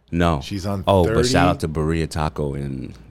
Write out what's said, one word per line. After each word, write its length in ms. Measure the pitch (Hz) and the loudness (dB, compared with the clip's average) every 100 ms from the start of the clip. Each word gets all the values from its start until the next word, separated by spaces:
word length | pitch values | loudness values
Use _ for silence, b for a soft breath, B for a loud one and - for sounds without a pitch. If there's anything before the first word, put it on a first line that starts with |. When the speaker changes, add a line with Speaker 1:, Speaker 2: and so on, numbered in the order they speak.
| - | -6
Speaker 1:
No. 280 | 85 85 73 | 0 2 0
Speaker 2:
She's 220 | - 101 98 | -4 -8 -6
on 180 | 98 95 | -2 4
Speaker 1:
Oh, 180 | 98 | 4
but 220 | 82 - - | 4 2 2
shout 60 | |
Speaker 2:
thirty. 40 | 90 | 4
Speaker 1:
out 240 | 87 85 | 4 2
to 80 | 82 | -2
Berea 380 | 78 78 82 78 | -2 -2 0 -2
Taco 480 | 80 76 - 71 | -2 -4 -2 -6
and, 400 | 69 69 65 62 - - | -6 -8 -8 -12 -16 -20